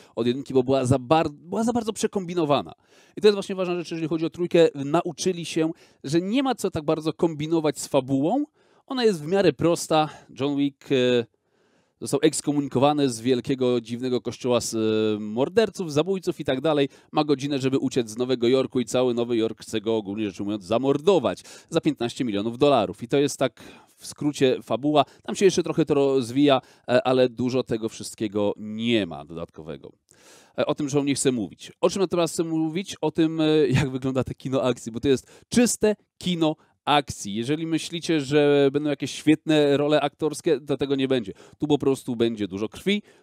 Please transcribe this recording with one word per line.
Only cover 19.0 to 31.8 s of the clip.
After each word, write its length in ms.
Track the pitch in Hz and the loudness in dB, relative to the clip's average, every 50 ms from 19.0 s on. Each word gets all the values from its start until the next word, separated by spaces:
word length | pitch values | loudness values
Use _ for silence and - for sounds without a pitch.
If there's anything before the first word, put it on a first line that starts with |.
| 127 127 120 | 0 0 0
Nowy 220 | 117 117 120 123 | -2 -2 -2 0
Jork 260 | 113 110 110 113 - | -2 -2 -2 -4 -8
chce 180 | - - 113 110 | -12 -10 -8 -6
go, 160 | 98 113 113 | -2 -2 -2
ogólnie 300 | 110 98 95 101 110 110 | -2 -4 -6 -6 -6 -6
rzecz 140 | 98 85 - | -6 -6 -6
ujmując, 240 | 101 101 107 107 90 | -6 -6 -6 -6 -4
zamordować 800 | 87 110 120 131 135 143 143 151 190 196 160 117 101 90 - - - - - - _ | -2 -2 0 2 0 0 2 2 2 2 4 2 0 -2 -4 -10 -18 -20 -20 -12 _
za 100 | 160 160 | -4 -2
piętnaście 440 | - 165 135 - 117 117 - - 131 | 0 0 0 -2 -4 -6 -4 -4 -4
milionów 340 | 117 98 98 104 117 117 123 | -2 -2 -2 -2 -4 0 2
dolarów. 440 | 143 143 139 117 113 98 104 - | 4 4 4 4 2 0 -4 -8
I 60 | 120 - | -6 -2
to 80 | 143 | 0
jest 220 | 139 147 131 - - | 2 2 0 0 -2
tak 240 | 135 127 - - - - - - - _ _ | -4 -4 -4 -8 -20 -20 -20 -20 -20 _ _
w 100 | _ - | _ -18
skrócie 560 | - - - 139 147 139 - 139 127 120 101 | -18 -10 -6 -4 -4 0 2 2 2 2 0
fabuła. 420 | - - 117 117 139 151 151 156 170 - - _ | -2 -4 -4 -2 -2 2 2 2 2 2 -4 _
Tam 140 | - - 202 | -12 -8 0
się 80 | - 208 | 2 2
jeszcze 180 | 185 - 185 | 4 4 2
trochę 220 | 160 160 151 165 156 | -2 0 0 0 0
to 100 | 151 147 | 2 2
rozwija, 680 | 139 139 139 135 135 120 113 120 139 147 143 131 127 - - - _ _ - | 2 2 2 2 0 0 0 2 4 4 6 4 2 0 -6 -18 _ _ 0
e, 180 | 123 127 - | 2 2 2
ale 220 | 127 131 131 127 123 | 2 4 4 2 2
dużo 340 | 113 113 123 123 123 127 | 0 -2 -4 -2 -2 -2
tego 260 | 120 - 123 110 110 110 | -2 -2 -4 -4 -4 -6
wszystkiego 640 | - - 101 - - - 113 104 95 104 101 104 - | -8 -10 -14 -14 -8 -6 -6 -4 -2 -2 -2 -2 -2
nie 500 | - 107 107 107 110 113 120 120 110 95 | -4 -8 -10 -8 -4 0 0 2 2 0
ma 180 | 82 78 71 76 | -2 -6 -12 -14
dodatkowego. 680 | 78 82 82 85 - _ - 78 80 73 69 - - - _ _ _ _ _ _ - - - _ _ _ - | -12 -12 -12 -12 -12 _ -16 -14 -14 -14 -14 -16 -20 -20 _ _ _ _ _ _ -20 -20 -20 _ _ _ -4
E, 80 | - | -2
o 80 | - 147 | -2 -2
tym, 140 | - 151 135 | -4 -4 -2
że 140 | 139 143 | -2 0
nie 120 | 139 143 135 | 0 0 0
chcę 180 | - - 139 | 0 0 0
mówić. 400 | 127 117 98 78 - - - - - _ | -2 -2 -4 -8 -10 -16 -20 -20 -4 _